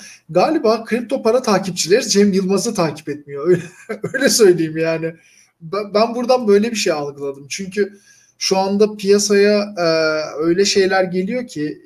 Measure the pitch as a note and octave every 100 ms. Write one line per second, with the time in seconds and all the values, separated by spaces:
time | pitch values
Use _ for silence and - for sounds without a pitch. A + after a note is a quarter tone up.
0 | - - - E3+ C4+ D#4+ G#3+ A3+ - A#3
1 | B3 C4 A3 B3 A#3+ G3 F#3+ E3+ D#3 A3
2 | A#3+ G3 G#3 F#3 F#3 G3 A#3 G3 D#3+ C#3+
3 | - D3 - C#3+ D#3+ F3 E3 - - G#3
4 | E3+ - C#4 G#3+ G3+ E3 D#3+ D#3 D#3+ D#3+
5 | E3 E3 _ _ _ _ E3 G3 G#3 G3+
6 | A#3 A#3+ A#3+ B3+ G#3+ G3+ A3+ A3 F#3 D3+
7 | C#3+ C#3 C#3+ C#3 C#3 - F#3+ G3+ G3 -
8 | _ _ _ - - F#3+ G3 G3+ G#3+ G#3+
9 | G3 G3+ G#3 G3+ G3+ G#3 G#3 G#3 E3+ D#3+
10 | D#3 D#3 D3+ C#3+ E3 F3 G3+ G3+ F#3+ F#3+
11 | F#3 F3+ F#3+ B3 B3 D3 D3+ -